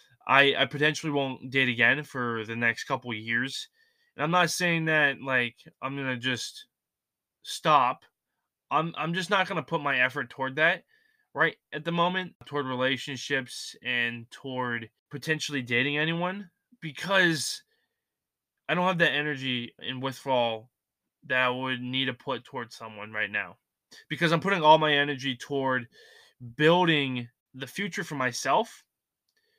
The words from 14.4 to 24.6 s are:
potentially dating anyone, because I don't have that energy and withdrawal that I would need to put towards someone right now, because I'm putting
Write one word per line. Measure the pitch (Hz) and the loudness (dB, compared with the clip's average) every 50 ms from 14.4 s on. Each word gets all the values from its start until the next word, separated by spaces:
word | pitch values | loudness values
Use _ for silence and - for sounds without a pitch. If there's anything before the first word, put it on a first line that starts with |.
| - 135 127 127 123 123 120 113 110 - _ _ _ _ | -10 -6 -4 -4 -2 -2 -4 -6 -8 -10 _ _ _ _
potentially | - 139 - 160 156 151 - - 147 139 | -14 -8 -4 -4 -4 -4 -4 -4 -4 -4
dating | 123 117 123 120 131 143 143 | -2 0 0 0 2 0 0
anyone, | 147 156 165 165 170 175 180 190 208 196 - _ _ _ _ _ _ | 0 0 -2 -2 -2 -2 -4 -4 -8 -12 -16 _ _ _ _ _ _
because | - 156 127 - - 180 196 190 180 170 160 139 - - - - - _ _ _ _ _ _ _ _ _ _ _ _ _ _ _ _ _ _ _ _ - | -14 -12 -10 -8 -4 2 4 4 4 4 4 0 -2 -6 -8 -8 -12 _ _ _ _ _ _ _ _ _ _ _ _ _ _ _ _ _ _ _ _ -4
I | 156 | -2
don't | 180 180 | 0 0
have | 185 185 165 | 0 2 2
that | 170 143 | 2 2
energy | 127 147 147 151 143 131 135 131 127 120 120 - - - | 2 0 -2 -2 -4 -4 -4 -4 -4 -4 -6 -8 -12 -12
and | - 123 131 127 | -10 -8 -6 -6
withdrawal | 131 135 123 - - 139 131 123 120 117 113 110 113 _ _ _ _ _ _ _ _ _ _ _ - | -6 -6 -6 -6 -2 0 2 2 2 0 -2 -6 -10 _ _ _ _ _ _ _ _ _ _ _ -6
that | 135 131 127 | -2 2 2
I | 127 127 | 2 2
would | 127 127 131 131 127 120 | 0 0 -2 -2 -2 -4
need | 123 123 127 131 135 | -4 -4 -2 -2 -2
to | 127 120 | -2 -4
put | - - 139 131 117 - | -4 -6 -6 -6 -6 -8
towards | - 135 127 117 117 - | -10 -12 -10 -10 -12 -14
someone | - 117 110 107 104 104 110 | -16 -16 -14 -12 -12 -12 -8
right | 110 107 107 98 | -4 -4 -4 -2
now, | 104 104 95 87 - - _ _ _ _ _ _ - - - | -2 -4 -4 -6 -10 -18 _ _ _ _ _ _ -20 -20 -12
because | - 151 - 170 156 | -10 -4 -2 0 2
I'm | 165 160 | 2 2
putting | - 196 196 175 | 0 0 0 4